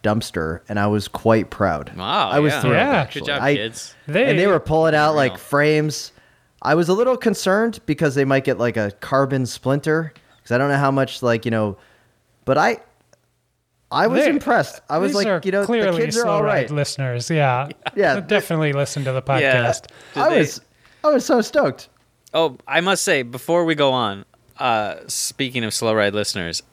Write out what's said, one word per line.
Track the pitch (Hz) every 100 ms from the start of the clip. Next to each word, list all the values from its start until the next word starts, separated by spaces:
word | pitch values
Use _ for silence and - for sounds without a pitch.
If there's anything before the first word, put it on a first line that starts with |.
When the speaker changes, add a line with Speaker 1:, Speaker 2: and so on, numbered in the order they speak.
Speaker 1:
dumpster, | 107 107 - 85 80 82 -
and | 104
I | 104
was | 104 -
quite | - 113 113 92
proud. | - 95 76 - 87
Speaker 2:
Wow, | 98 190 110
Speaker 1:
I | 143
was | 151
Speaker 2:
yeah. | 147
Speaker 1:
thrilled, | 147 180
Speaker 3:
Yeah. | 277 220
Speaker 1:
actually. | 131 147
Speaker 2:
Good | -
job, | 143
Speaker 1:
I, | 131 143
Speaker 2:
kids. | 113 - - - -
Speaker 3:
They | 175 262
Speaker 1:
and | 190
they | 202
were | 165
pulling | - 160 160 151
out, | 151
Speaker 2:
Real. | 151
Speaker 1:
like, | 131 92
frames. | - 143 151 151 151 139 - _ _ _ _ -
I | - 160
was | 170
a |
little | 196 247 247
concerned | 233 196 190 196 233 - -
because | 143 156 135
they | 135
might | 135
get, | 135 101
like, | 120 110
a | 101 -
carbon | - 135 135 135 123
splinter, | - 127 143 160 156 160 - _ _
'cause | -
I | 120
don't | 143
know | 139
how | 139
much, | 139 127 -
like, | 120 117 120
you |
know, | 113 104 95 _ _ _ _ _ _
but | - 139
I, | 208 226 - _ _ _ _ _ _ _ _ _ -
I | 135 214
was | 254
Speaker 3:
They, | 294
Speaker 1:
impressed. | 294 - 233 - - -
I | 151
was | 196
Speaker 3:
these | 202
Speaker 1:
like, | 208
Speaker 3:
are | 175
Speaker 1:
"You | 190
know, | 196
the | 202
Speaker 3:
clearly | 233 196 165 -
Speaker 1:
kids | 226
are |
Speaker 3:
Slow | 233
Speaker 1:
all | -
Speaker 3:
Ride | -
Speaker 1:
right." | 180 123
Speaker 3:
listeners, | 147 139 - 131 120 120
yeah. | 160 139 123 143 - - -
Speaker 1:
Yeah. | 170 202
Speaker 3:
Definitely | 151 202 202 160 151
listen | 139 143 147
to | 131
the | 131 139
Speaker 2:
Yeah. | 135 135 123 120
Speaker 3:
podcast. | - - - -
Speaker 2:
Did | -
Speaker 1:
I | 294
Speaker 2:
they | 285
Speaker 1:
was, | 147 - _ _ _ _
I | 302
was | 269 -
so | 247
stoked. | 214 302 180 - - _ _ _ _
Speaker 2:
Oh, | 156 160 123 -
I | 151
must | 180 185
say, | 208 147
before | 120 123 - 170 165
we | 151
go | 139
on, | 127 110 98 - _ _ -
uh, | 131 110 104 80 -
speaking | - - - 131 123 110
of |
Slow | - 117
Ride | 110 101
listeners | 104 101 101 85 80 -